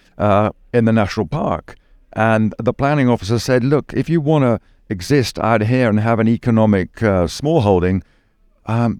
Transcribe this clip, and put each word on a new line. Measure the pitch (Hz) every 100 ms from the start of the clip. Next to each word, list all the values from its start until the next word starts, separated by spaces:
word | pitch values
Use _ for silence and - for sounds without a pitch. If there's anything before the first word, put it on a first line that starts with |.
| _ -
uh, | 101 98 107 - _
in | 120 113
the |
national | 113 98 - 92
park. | 151 151 80 - - _ _ _
And | - 110 110 107 -
the | 117
planning | - 139 147 123
officer | 117 95 117
said, | - 127
"Look, | 127 147 -
if | 123 147
you | 165
wanna | 143 156 127 107 - _ -
exist | 95 90 143 113 -
out | 110 113
here | 107 127 120
and | 104
have | 113 117
an | 113
economic, | 117 123 110 110 101 85 -
uh, | 113 92 82
small | - 143 165
holding, | 104 92 90 92 - _ _ _ _ _ -
um, | 117 117 101